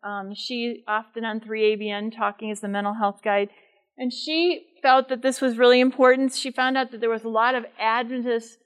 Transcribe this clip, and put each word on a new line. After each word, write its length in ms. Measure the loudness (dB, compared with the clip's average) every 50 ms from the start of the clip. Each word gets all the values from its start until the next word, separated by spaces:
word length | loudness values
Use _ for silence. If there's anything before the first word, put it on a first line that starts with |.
Um, 320 | -12 -10 -8 -8 -8 -10 -10
she 500 | -12 -10 -8 -6 -4 -4 -4 -6 -8 -6
often 380 | -4 -4 -4 -4 -6 -8 -8 -6
on 160 | -6 -6 -6
three 320 | -8 -6 -2 0 2 2 2
A 20 |
B 140 | 0 -2 -6
N 200 | -6 -6 -6 -8
Talking 420 | -6 -4 -4 -4 -4 -6 -8 -10
is 100 | -8 -8
the 80 | -6 -6
mental 240 | -4 -4 -4 -4 -2
health 260 | -2 -2 -2 -4 -4
guide. 280 | -2 0 0 0 0 -2 -6 _ _ _ _ _ _ _ _
And 160 | -8 -8 -6 -6
she 520 | -6 -6 -4 -2 0 2 0 0 -2 -6 _ _ _
felt 280 | 4 4 4 4 4 0
that 120 | -2 -2
this 200 | -2 -2 -2 0
was 160 | 0 -2 2
really 240 | 4 6 6 8 6
important. 520 | 6 4 4 4 6 6 6 6 2 -2 -2
She 160 | -4 -8 -6
found 280 | -4 -2 -2 0 0
out 140 | -2 -4 -4
that 100 | -6 -4
there 80 | -2 -2
was 160 | -2 -2 -4
a 40 | -2
lot 240 | 0 2 2 2 2
of 120 | 0 -4 -6 -8
Adventist 840 | -4 0 0 0 0 -2 -2 -4 -4 -2 -2 -2 -2 -4 -8 -18 _ _